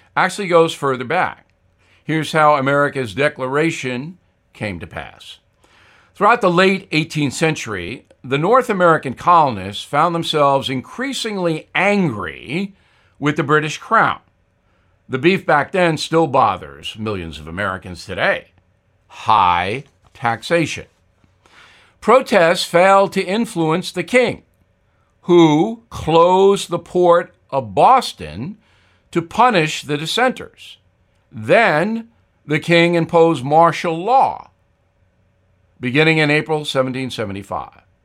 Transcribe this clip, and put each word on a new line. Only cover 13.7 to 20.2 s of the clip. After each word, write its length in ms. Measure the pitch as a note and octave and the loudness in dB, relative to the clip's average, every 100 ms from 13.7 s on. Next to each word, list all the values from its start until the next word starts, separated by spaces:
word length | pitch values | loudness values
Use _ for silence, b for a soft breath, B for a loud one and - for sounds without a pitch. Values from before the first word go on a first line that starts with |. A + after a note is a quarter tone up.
| - | -10
Crown. 420 | - A3+ C#3+ - _ _ _ _ _ _ _ _ - | -2 0 0 -2 _ _ _ _ _ _ _ _ -10
The 120 | B2+ | -2
beef 260 | D#3 F#3+ - | 0 0 0
back 260 | D3+ C3+ | 0 0
then 240 | F#3 F3 D3+ | 0 0 0
still 300 | - D#3+ D#3+ | -2 0 0
bothers 720 | B2+ A2+ F2+ D#2 C#2+ - G#2 | 2 0 0 -10 -16 -16 -10
millions 400 | A2 G2+ E2 D2 | -8 -6 -8 -12
of 100 | D2+ | -12
Americans 560 | E2+ G2+ F#2 F#2+ E2+ | -6 -6 -6 -10 -16
today. 440 | - F#2 E3 F#3 - _ _ _ _ _ _ | -12 -6 -4 -4 -8 _ _ _ _ _ _
High 760 | - - G#2+ F2+ F2 F#2 B2 - _ _ | -8 2 4 4 2 -2 -6 -10 _ _
taxation. 720 | - | -6